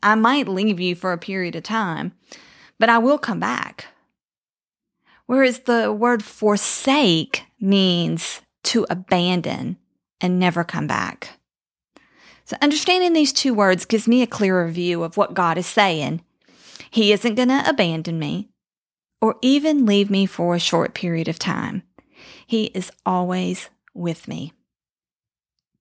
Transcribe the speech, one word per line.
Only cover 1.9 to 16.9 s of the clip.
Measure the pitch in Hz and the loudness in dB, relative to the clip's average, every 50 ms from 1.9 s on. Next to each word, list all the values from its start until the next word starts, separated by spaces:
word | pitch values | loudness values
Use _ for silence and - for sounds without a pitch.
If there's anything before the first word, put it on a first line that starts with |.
| 156 151 151 180 - _ _ _ - - - - - - - _ _ _ | -4 -6 -8 -8 -10 _ _ _ -20 -20 -20 -20 -20 -20 -20 _ _ _
but | 220 226 | 2 4
I | 233 233 | 4 4
will | 226 262 294 294 | 4 4 2 2
come | - - 196 165 | 0 -4 -4 -4
back. | 175 208 254 - - - - - - - - _ _ _ _ _ _ _ _ _ _ _ _ _ _ _ _ _ _ _ _ _ _ _ _ _ _ | -4 -4 -4 -4 -6 -8 -12 -16 -20 -20 -20 _ _ _ _ _ _ _ _ _ _ _ _ _ _ _ _ _ _ _ _ _ _ _ _ _ _
Whereas | - 247 269 269 254 240 - | -2 2 4 4 4 2 0
the | - - 240 233 220 208 | 0 0 2 2 2 0
word | 214 208 226 240 240 226 208 | 0 0 2 2 0 0 -2
forsake | - - - 214 208 208 202 - - - - - 277 269 302 277 196 165 160 - - - - - - _ _ | -8 -8 -2 2 2 2 2 2 2 2 2 2 2 4 4 4 4 4 2 0 -2 -6 -8 -8 -12 _ _
means | 214 190 202 196 190 185 175 175 170 160 165 160 - - - - - _ _ _ - | 0 2 4 4 4 2 2 0 0 -2 -2 -2 -4 -4 -6 -8 -12 _ _ _ -8
to | - - 233 - - | -2 -2 0 0 -2
abandon | - 180 185 - 196 180 175 180 180 180 160 165 - - 131 - 185 - _ _ _ _ _ _ _ _ | -4 -8 -2 -2 0 0 2 2 0 -2 -2 -4 -6 -6 -6 -8 -10 -10 _ _ _ _ _ _ _ _
and | - 180 180 180 | -2 0 0 2
never | 185 180 170 170 170 | 2 2 0 0 -4
come | - - 165 151 | -4 -4 -6 -4
back. | 147 - - 92 - - - - - - _ _ _ _ _ _ _ _ _ _ _ _ - _ _ _ _ _ - - _ _ | -4 -4 -4 -4 -6 -8 -12 -16 -18 -18 _ _ _ _ _ _ _ _ _ _ _ _ -20 _ _ _ _ _ -20 -20 _ _
So | - - - | -12 -4 0
understanding | 285 294 294 311 - 370 359 370 359 349 339 | 0 0 0 0 0 2 2 2 4 4 4
these | 320 302 277 - | 4 2 2 0
two | - - 269 240 | 0 0 0 2
words | 208 202 190 185 180 - | 2 4 4 4 2 0
gives | - 226 220 220 226 | 0 -2 0 2 4
me | 233 254 | 4 4
a | 247 240 | 2 0
clearer | - - 214 190 185 180 170 165 | 0 -2 0 2 2 2 0 0
view | 165 175 175 175 175 170 | -2 -2 -2 -2 -2 -2
of | 170 165 - 208 | -4 -4 -2 -2
what | 196 - 175 | -2 -2 0
God | 185 180 165 160 175 | 0 0 0 0 -2
is | 175 | -2
saying. | - - 220 208 190 170 156 139 139 156 165 - _ _ _ _ _ _ _ - - - - - - | -2 2 2 2 2 2 0 -2 -4 -6 -6 -10 _ _ _ _ _ _ _ -20 -20 -20 -20 -20 -6